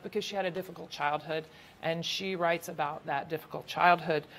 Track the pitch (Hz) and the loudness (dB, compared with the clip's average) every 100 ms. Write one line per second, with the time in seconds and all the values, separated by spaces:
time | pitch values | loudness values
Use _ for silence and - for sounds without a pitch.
0 | - 214 196 202 190 175 180 170 165 - | -2 -4 -2 0 0 -2 -6 -8 -10 -2
1 | 147 151 151 156 156 - - - 165 165 | 0 0 -2 -4 -4 -12 -20 -6 -2 -2
2 | 165 - 190 185 170 170 175 160 147 156 | -2 -4 -2 0 2 2 -2 -4 -4 -4
3 | 160 143 165 160 - - - 160 175 175 | -4 -4 -2 -6 -6 -10 -4 6 8 8
4 | 160 156 - | 4 0 0